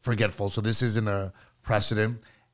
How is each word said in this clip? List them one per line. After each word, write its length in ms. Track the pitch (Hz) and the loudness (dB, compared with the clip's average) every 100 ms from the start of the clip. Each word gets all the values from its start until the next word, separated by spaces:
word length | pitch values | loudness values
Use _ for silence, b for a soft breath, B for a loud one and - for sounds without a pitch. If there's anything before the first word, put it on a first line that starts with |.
forgetful. 480 | - 113 110 - 101 | -2 2 0 0 -4
So 100 | 104 | 0
this 220 | 107 110 | 0 0
isn't 260 | 123 110 107 | 2 0 0
a 240 | 98 95 b b b | -2 -4 b b b
precedent. 580 | - 107 - 107 107 117 b b b | 0 0 2 0 0 -2 b b b